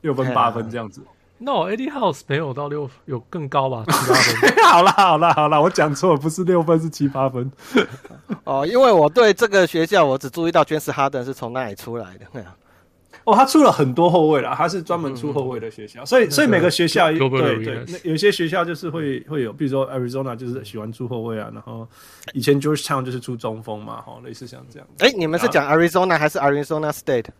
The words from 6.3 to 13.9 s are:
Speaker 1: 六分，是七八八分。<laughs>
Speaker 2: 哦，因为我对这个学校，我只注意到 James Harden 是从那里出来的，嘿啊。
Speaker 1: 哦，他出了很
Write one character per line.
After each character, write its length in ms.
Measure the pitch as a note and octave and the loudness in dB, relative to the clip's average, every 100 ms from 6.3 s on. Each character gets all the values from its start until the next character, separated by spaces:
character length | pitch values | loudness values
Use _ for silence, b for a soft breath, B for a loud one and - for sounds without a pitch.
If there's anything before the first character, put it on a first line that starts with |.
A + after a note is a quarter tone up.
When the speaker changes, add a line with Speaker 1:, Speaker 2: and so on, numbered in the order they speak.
| D#3 | -4
Speaker 1:
六 200 | F3+ F3+ | 0 0
分， 160 | D#3+ E3 | 2 0
是 80 | D#3+ | 0
七 180 | - C#3 | -4 -4
八 220 | C3+ C3+ | 0 -2
八 0 | |
分。 220 | B2+ C3 - B B3+ - C3 | -2 -8 -12 B 0 0 -8
<laughs> 440 | - - - G#3 | -20 -20 -14 -12
Speaker 2:
哦， 220 | - C3+ D3+ | -6 -4 0
因 140 | A#3+ | 4
为 120 | C4 | 6
我 160 | F#3+ D3 | 6 4
对 240 | B3 A3 | 6 4
这 160 | F#3+ A3+ | 4 2
个 180 | G3 F3 | 4 2
学 180 | E3+ D#3+ | 0 2
校， 180 | G3+ | 2
我 140 | D3 C3 | 2 0
只 120 | C3+ | -4
注 180 | E3+ E3+ | -4 0
意 40 | |
到 120 | E3+ | 2
James 220 | D3 D#3 D3+ | 0 -2 -4
Harden 380 | D3 C#3 C3+ | -2 -2 -2
是 120 | B2 C3 | -8 -10
从 180 | A#2 | -8
那 140 | B2+ A#2+ | -8 -8
里 80 | G2 | -12
出 220 | - A#2 | -12 -12
来 80 | F#2+ F#2+ | -12 -18
的， 80 | G2 | -18
嘿 100 | C3 | -18
啊。 140 | F#2+ - b b b _ _ B | -18 -20 b b b _ _ B
Speaker 1:
哦， 120 | - G#3+ | 2 4
他 100 | C4+ | 6
出 160 | D#4+ | 6
了 100 | C#4 | 4
很 220 | - C3+ | 4 0